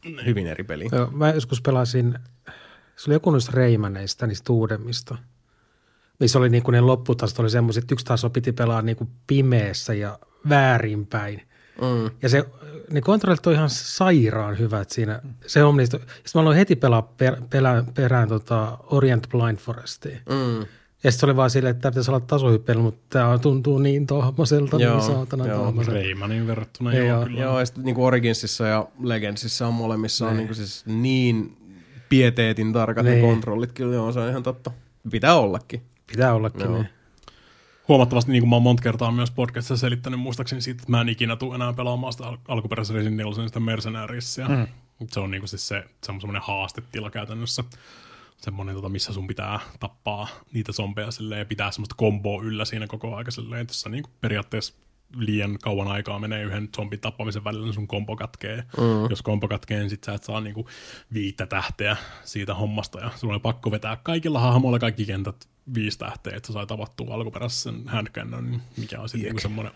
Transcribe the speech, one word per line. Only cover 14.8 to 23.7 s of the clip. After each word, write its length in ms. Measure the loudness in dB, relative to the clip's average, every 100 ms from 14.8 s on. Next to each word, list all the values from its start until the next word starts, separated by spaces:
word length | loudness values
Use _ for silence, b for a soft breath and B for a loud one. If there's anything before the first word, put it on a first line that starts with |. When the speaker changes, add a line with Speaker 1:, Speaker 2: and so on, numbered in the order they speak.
| -2
Speaker 3:
siinä. 320 | -2 -2 -4 -8 -14 2
Se 160 | 6
on 140 | 8 6
niistä, 200 | 4 0
sit 380 | -8 -16 -2 4
mä 60 |
aloin 160 | 6 6
heti 180 | 6 4
pelaa 260 | 6 4
per-, 400 | 2 0 0 0 -2
pelä-, 340 | 2 4 4 0
perään 340 | 0 2 4 2
tota 480 | 0 0 -2 -2 -6
Orient 440 | -2 4 6 4 2
Blind 280 | 0 0 0
Forestia. 600 | -6 -10 -12 -12 -12 -12 -4
Speaker 2:
Mm. 360 | -2 0 -2 -6 b b _
Speaker 3:
Ja 80 | 2
sit 80 | 4
se 60 | 4
oli 100 | 6
vaan 140 | 4
silleen, 220 | 4 2
että 100 | 0
tää 100 | 0
pitäisi 200 | 0 0
olla 80 | 0
tasohyppely, 640 | 2 2 4 4 4 2
mut 280 | 2 -2 _
tää 280 | 2 4 4
tuntuu 400 | 4 2 2